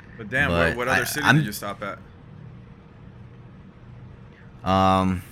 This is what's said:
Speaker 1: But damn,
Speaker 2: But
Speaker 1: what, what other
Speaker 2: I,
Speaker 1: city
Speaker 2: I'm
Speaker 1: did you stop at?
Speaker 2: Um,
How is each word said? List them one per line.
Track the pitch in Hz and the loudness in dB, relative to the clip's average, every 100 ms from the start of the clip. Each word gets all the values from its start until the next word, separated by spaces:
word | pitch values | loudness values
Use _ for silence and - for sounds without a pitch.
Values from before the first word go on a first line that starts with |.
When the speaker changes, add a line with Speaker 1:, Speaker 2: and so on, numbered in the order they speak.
| - - | -20 -16
Speaker 1:
But | 104 | -6
damn, | 131 143 | -2 0
Speaker 2:
But | 85 82 | 2 2
Speaker 1:
what, | 117 | 0
what | 120 | 0
other | 95 | 0
Speaker 2:
I, | |
Speaker 1:
city | 117 151 147 | 0 -2 4
Speaker 2:
I'm | 143 | 4
Speaker 1:
did | 107 | 2
you | |
stop | 104 101 98 | -6 -8 -8
at? | 101 90 - - - - - - - - - - - - - - - - - - - - - - - - - - 90 | -10 -12 -16 -20 -20 -20 -20 -20 -20 -20 -20 -20 -20 -20 -20 -20 -20 -20 -20 -20 -20 -20 -20 -20 -20 -20 -20 -10 0
Speaker 2:
Um, | 95 95 95 95 92 - | 4 6 4 2 -2 -8